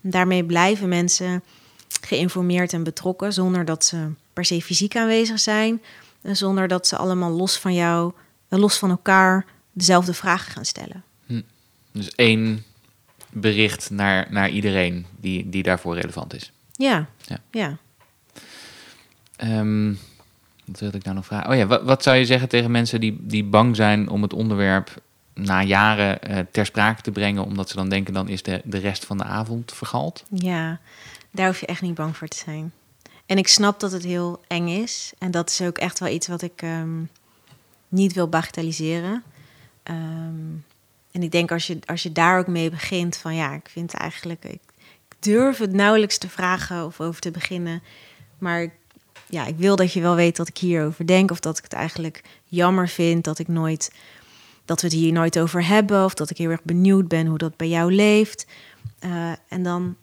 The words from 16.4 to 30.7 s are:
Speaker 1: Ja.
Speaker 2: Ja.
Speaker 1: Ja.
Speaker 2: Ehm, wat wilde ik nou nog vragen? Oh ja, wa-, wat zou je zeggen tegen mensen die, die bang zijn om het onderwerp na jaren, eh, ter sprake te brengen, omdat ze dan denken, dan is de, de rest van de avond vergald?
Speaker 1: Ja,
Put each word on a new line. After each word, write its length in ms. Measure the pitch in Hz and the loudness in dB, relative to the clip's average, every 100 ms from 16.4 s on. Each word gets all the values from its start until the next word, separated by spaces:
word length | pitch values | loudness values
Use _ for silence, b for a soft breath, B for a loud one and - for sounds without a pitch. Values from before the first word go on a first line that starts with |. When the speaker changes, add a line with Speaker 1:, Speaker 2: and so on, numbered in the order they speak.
| - _ _ | -16 _ _
Speaker 1:
Ja. 340 | - 269 196 156 _ - | -2 0 0 -2 _ -14
Speaker 2:
Ja. 120 | - _ | -14 _
Speaker 1:
Ja. 260 | 226 175 156 _ _ _ _ _ B B B B B B B B _ _ - | -6 -6 -6 _ _ _ _ _ B B B B B B B B _ _ -10
Speaker 2:
Ehm, 580 | 113 110 107 107 107 98 B B B _ _ _ | -4 -2 0 0 0 -2 B B B _ _ _
wat 160 | - 95 | -18 -10
wilde 160 | 104 98 | -8 -8
ik 80 | |
nou 120 | 95 95 | -6 -8
nog 100 | 92 | -6
vragen? 240 | 104 107 | -6 0
Oh 60 | 131 | 2
ja, 100 | 101 | 4
wa-, 180 | 120 | 2
wat 180 | 123 131 | 4 4
zou 140 | - 131 | 6 6
je 80 | 123 | 6
zeggen 220 | 127 127 | 2 4
tegen 220 | 120 117 | 2 2
mensen 300 | 120 117 117 | 2 2 0
die, 160 | 110 104 | -2 -4
die 240 | 104 107 | -4 -2
bang 320 | 104 107 120 110 | 4 6 6 4
zijn 320 | 107 104 104 | 4 4 0
om 140 | 104 | -2
het 100 | 104 | -2
onderwerp 640 | - 113 101 98 95 92 - _ _ _ | -2 -2 2 2 2 0 -14 _ _ _
na 280 | - 98 92 | -8 0 0
jaren, 600 | 98 98 107 107 101 95 | 4 6 6 4 2 0
eh, 160 | - 101 87 | -4 -4 -2
ter 160 | - 104 | -2 -2
sprake 360 | - 104 113 | 2 2 2
te 80 | - | -6
brengen, 340 | 101 101 101 | -2 -2 -2
omdat 240 | 98 98 95 | -4 -4 -6
ze 80 | - | -4
dan 120 | 95 | -2
denken, 260 | 98 95 | -2 -2
dan 140 | 95 95 | -4 -4
is 140 | 95 | -6
de, 180 | - 92 | -6 -6
de 140 | - 98 | -6 -4
rest 260 | 101 98 - | -4 -6 -8
van 120 | 98 | -6
de 60 | |
avond 480 | - 98 110 117 117 | -4 -6 -4 -6 -10
vergald? 500 | - 120 120 151 - - | -12 -6 -4 -6 -10 -10
Speaker 1:
Ja, 500 | 190 185 175 160 | -6 -4 -4 -6